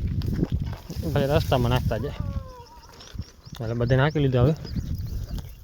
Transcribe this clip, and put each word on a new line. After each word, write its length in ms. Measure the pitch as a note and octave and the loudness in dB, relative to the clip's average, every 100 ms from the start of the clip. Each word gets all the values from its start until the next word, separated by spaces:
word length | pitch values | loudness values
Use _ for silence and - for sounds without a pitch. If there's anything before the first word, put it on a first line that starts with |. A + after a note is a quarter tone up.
| - - - - - - - - - - E3 | -2 -2 -2 -2 0 -2 -4 -8 -10 -8 -2
ભાઈ 120 | C#3+ C#3 | 0 2
રસ્તામાં 440 | D#3 - C3+ A#2+ | 2 2 2 4
નાખતા 260 | B2 B2+ A2+ | 2 2 -2
જાય 140 | C#3 - - - - - - - - - - - - - - - | -4 -6 -6 -6 -8 -14 -18 -20 -20 -20 -14 -14 -14 -18 -16 -8
એટલે 100 | A2+ | -4
બધે 220 | A#2 A#2 C3 | -2 4 4
નાખી 240 | C#3+ D3+ | 4 4
લીધું 220 | C#3 B2+ | 4 6
હવે. 140 | B2+ D#3+ - - - - - - - - - - | 4 4 -2 -6 -4 -4 -4 -6 -6 -6 -8 -12